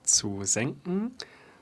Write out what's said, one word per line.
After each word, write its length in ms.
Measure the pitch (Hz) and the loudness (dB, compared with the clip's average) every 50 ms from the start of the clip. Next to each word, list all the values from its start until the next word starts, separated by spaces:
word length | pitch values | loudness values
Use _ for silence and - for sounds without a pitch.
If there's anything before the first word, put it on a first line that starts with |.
| - | 0
zu 400 | - - - - 104 98 98 98 | 2 4 4 2 0 -4 -4 -2
senken 680 | 95 - 107 113 143 139 - - 180 180 196 220 247 - - - - - - - - - - | 0 0 2 0 -2 -2 -6 -4 -2 -2 -2 -2 -4 -6 -10 -14 -14 -16 -20 -20 -20 -20 -20